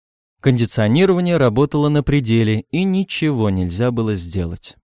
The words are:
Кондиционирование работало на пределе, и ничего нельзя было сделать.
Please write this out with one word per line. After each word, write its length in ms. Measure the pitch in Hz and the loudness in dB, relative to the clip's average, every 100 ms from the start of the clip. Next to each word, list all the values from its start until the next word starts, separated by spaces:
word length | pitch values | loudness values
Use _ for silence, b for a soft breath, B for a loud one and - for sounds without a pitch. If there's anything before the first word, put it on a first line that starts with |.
| _ _ _ _ | _ _ _ _
Кондиционирование 960 | 139 123 113 - 107 131 190 180 175 170 | 0 2 0 0 2 4 2 2 0 2
работало 540 | 127 110 147 147 147 | 2 2 0 0 0
на 120 | 147 | 0
пределе, 640 | 139 143 117 113 110 110 - | 0 0 2 2 2 -2 -4
и 140 | 156 | -4
ничего 680 | 190 190 190 - 156 131 107 | 0 0 -2 -2 -2 0 0
нельзя 400 | 95 90 87 123 | 0 -2 -2 -2
было 240 | 120 110 | 0 -2
сделать. 640 | 101 87 87 85 90 - - | -4 -4 -6 -6 -8 -16 -20